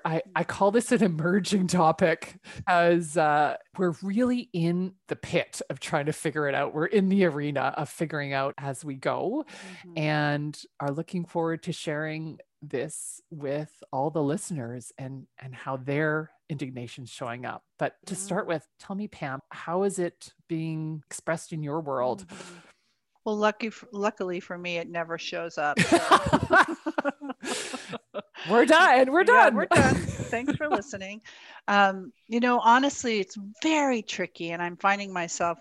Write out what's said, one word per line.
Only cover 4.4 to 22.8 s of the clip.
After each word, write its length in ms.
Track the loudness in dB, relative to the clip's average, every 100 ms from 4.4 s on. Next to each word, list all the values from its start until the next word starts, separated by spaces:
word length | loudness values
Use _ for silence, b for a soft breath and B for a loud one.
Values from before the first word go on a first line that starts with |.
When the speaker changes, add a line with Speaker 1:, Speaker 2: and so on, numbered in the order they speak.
| -4
Speaker 1:
in 400 | -2 0 0 -4 -8 -10
the 80 | -10
pit 460 | -2 -2 -2 -8 -10
of 100 | -10
trying 260 | -2 -2 -2
to 60 |
figure 340 | -2 -4 -2 0
it 80 |
out. 200 | 0 -2
We're 100 | -2
in 240 | 2 2 4
the 160 | 4
arena 480 | 4 2 -2 0 -2 -2
of 100 | -6
figuring 460 | -4 -4 -4 -2
out 180 | -2 -2 -4
as 260 | -8 -8
we 120 | -10 -4
go 500 | -2 -2 -2 -4 -6 B -18 -18 -12
Speaker 2:
Mm-hmm. 120 | -4
Speaker 1:
and 640 | 0 2 2 0 -4 -8 -18 _
are 120 | -4
looking 340 | -4 -6 -6
forward 380 | -4 -4 -2 -4
to 100 | -6
sharing 680 | -8 -6 -6 -6 -8 -10 -14 -20 _
this 600 | -8 -6 -6 -8 -14 -16 _
with 420 | -10 -6 -6 -6 _ -10
all 180 | -4 -2
the 120 | 0
listeners 720 | 0 -2 -4 -8 -8 -10 -14 -14
and, 280 | -12 -12 -18 -18
and 160 | -18
how 240 | -12 -8 -6
their 520 | -2 0 0 -2 -6 _ _
indignation 580 | -8 -8 -10 -12 -14 -16
showing 380 | -10 -10 -8
up. 200 | -10 -10 _ -6
But 180 | -6 -6 -12
to 80 |
Speaker 2:
Mm. 40 | -10
Speaker 1:
start 280 | -4 -4 -2
with, 200 | -6 -6 _
tell 160 | -12
me, 140 | -8 -8
Pam, 320 | -8 -8 -8 -12
how 320 | -14 -4 -2
is 160 | 0 0
it 340 | -4 -6 -20 _ _
being 540 | -6 -4 -6 -6 -10 -12
expressed 460 | -10 -4 -4 -6
in 100 | -8
your 180 | -6 -6
world? 460 | -4 -2 -2 -2 -8
Speaker 2:
Mm-hmm. 280 | B B -20 B B